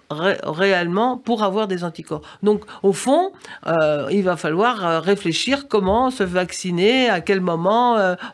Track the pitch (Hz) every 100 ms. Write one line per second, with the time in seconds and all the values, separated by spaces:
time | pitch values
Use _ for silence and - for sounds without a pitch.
0 | - 151 180 - - 156 196 185 170 185
1 | 240 254 226 226 208 196 214 180 175 165
2 | 156 151 - - 202 208 - - 196 190
3 | - 302 381 - - - - 165 156 151
4 | 135 196 185 165 160 160 233 226 175 165
5 | 160 202 180 156 - 277 277 214 190 220
6 | 254 254 190 180 180 - 185 175 196 262
7 | 247 185 165 196 180 170 180 220 247 226
8 | 190 180 247